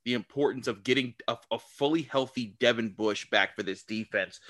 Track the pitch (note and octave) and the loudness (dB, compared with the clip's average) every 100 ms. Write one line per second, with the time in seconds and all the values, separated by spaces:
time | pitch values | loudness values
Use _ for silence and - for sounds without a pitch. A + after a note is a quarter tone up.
0 | A#2+ A#2+ - C#3 C#3+ C3 A#2+ G2+ G2 B2+ | -4 -4 -4 0 0 0 -4 -4 0 0
1 | B2 - - A#2 - A2+ - - C#3+ E3 | 0 -6 -6 -6 -4 -6 -6 -2 0 0
2 | C3+ C#3 B2+ B2+ A2 - B2 A#2 A2+ F#2 | 0 -2 -2 -4 -8 2 2 4 -2 0
3 | G#2+ G2+ - G#2+ G2 - F#2+ F#2 - A2 | -2 -2 2 2 2 0 -6 -6 -6 -8
4 | A2 G#2 F#2 - | -2 -2 -4 -8